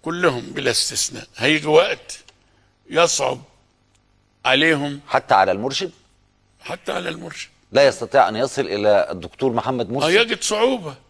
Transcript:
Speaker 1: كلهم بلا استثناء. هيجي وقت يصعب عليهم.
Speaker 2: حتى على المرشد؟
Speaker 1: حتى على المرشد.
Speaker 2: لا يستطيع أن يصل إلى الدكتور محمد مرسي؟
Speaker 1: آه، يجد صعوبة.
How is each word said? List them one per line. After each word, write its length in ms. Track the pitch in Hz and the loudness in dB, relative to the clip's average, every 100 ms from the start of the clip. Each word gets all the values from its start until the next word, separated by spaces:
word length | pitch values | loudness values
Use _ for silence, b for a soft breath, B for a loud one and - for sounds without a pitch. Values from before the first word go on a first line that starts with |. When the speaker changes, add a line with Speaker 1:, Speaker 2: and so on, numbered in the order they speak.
Speaker 1:
كلهم 400 | 160 175 180 123 | -6 0 0 0
بلا 300 | 117 - 135 | -8 -4 -2
استثناء. 520 | 110 - 120 - 120 - - | -2 -2 -4 -6 -8 -16 -2
هيجي 300 | 127 156 151 | 0 0 4
وقت 520 | 156 - 170 - - - _ _ _ _ _ _ | 4 4 -4 -10 -20 -20 _ _ _ _ _ _
يصعب 520 | 156 170 - 131 131 139 _ _ _ _ _ _ _ _ _ | 2 2 2 -4 -4 -12 _ _ _ _ _ _ _ _ _
عليهم. 540 | 127 135 160 151 143 143 - | 0 2 2 0 -4 -10 -4
Speaker 2:
حتى 260 | 135 - | -4 2
على 160 | 98 95 | 4 4
المرشد؟ 400 | 95 123 135 185 _ _ _ _ _ _ _ | 0 -4 -6 -8 _ _ _ _ _ _ _
Speaker 1:
حتى 300 | - 240 - | -14 -10 -6
على 180 | 185 175 | -6 -6
المرشد. 400 | 165 165 - - _ _ | -10 -14 -14 -16 _ _
Speaker 2:
لا 160 | 123 139 | 4 4
يستطيع 420 | - 113 135 92 | 2 0 2 4
أن 60 | |
يصل 260 | 110 131 - | 2 -2 -2
إلى 460 | 110 104 104 101 - | -4 0 4 4 2
الدكتور 420 | 90 82 - 135 | -4 -12 -4 -2
محمد 360 | 117 131 127 98 | -2 -4 -4 -4
مرسي؟ 280 | 131 151 196 | -2 2 2
Speaker 1:
آه، 20 | |
يجد 220 | 233 214 | 2 -2
صعوبة. 520 | - 214 240 254 160 127 | -4 0 0 0 -8 -16